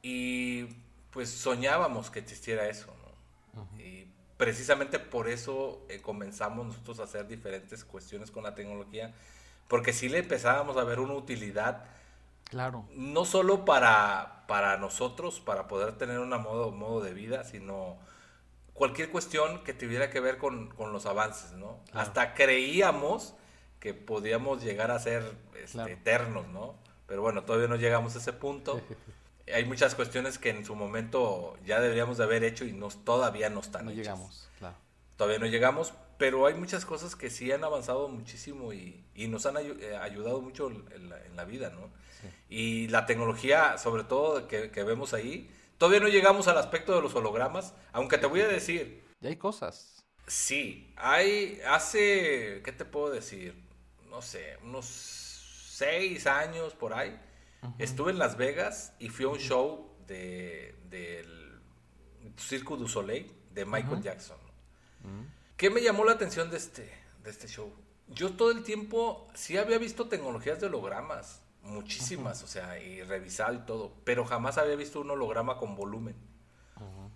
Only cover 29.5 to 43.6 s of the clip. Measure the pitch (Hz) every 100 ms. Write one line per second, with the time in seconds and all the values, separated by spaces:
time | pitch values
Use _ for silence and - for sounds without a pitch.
29.5 | 117 120 127 135 - 120 127 131 131 120
30.5 | 104 104 107 101 113 113 131 117 92 85
31.5 | - 92 110 123 113 120 123 110 117 113
32.5 | 117 123 98 104 - - 120 123 104 107
33.5 | 101 104 101 110 110 104 95 95 - -
34.5 | - 92 87 _ _ _ - 104 107 113
35.5 | 113 127 143 165 - - - 135 131 139
36.5 | 156 180 185 - 156 175 - 123 - 127
37.5 | 139 156 147 123 127 143 120 113 - -
38.5 | 139 120 98 90 87 - - 113 110 139
39.5 | 147 147 131 104 101 101 101 110 131 127
40.5 | 127 135 107 92 92 90 85 - 87 90
41.5 | 123 123 85 104 - - - 98 - _
42.5 | 110 113 113 113 113 117 117 117 117 131
43.5 | 151